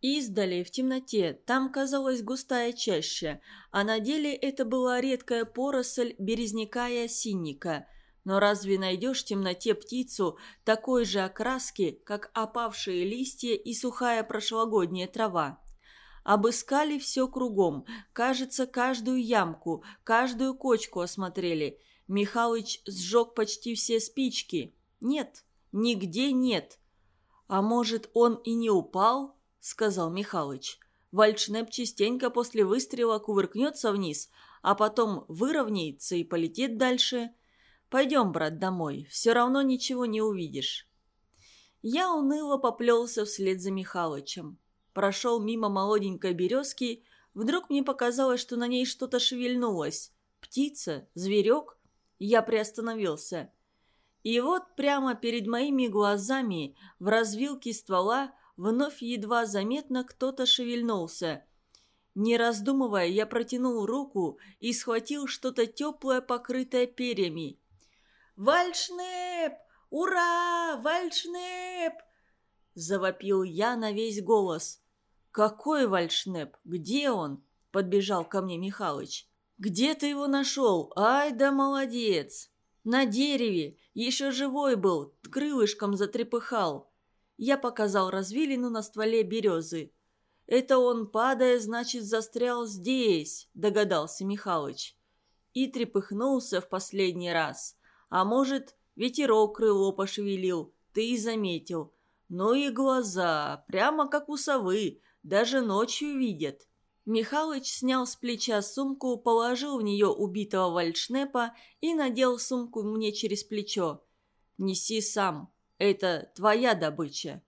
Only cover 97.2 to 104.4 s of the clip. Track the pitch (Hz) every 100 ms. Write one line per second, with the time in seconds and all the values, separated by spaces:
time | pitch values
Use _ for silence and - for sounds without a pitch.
97.2 | 175 165 156 - - - _ _ _ 180
98.2 | 190 240 269 269 269 _ _ - 240 247
99.2 | 277 220 208 214 220 202 196 190 190 -
100.2 | 202 196 185 175 147 _ _ - 226 247
101.2 | 214 220 196 170 - 170 156 _ _ _
102.2 | _ 175 202 254 285 262 269 262 226 180
103.2 | 175 156 147 143 _ 185 233 311 277 294
104.2 | 294 285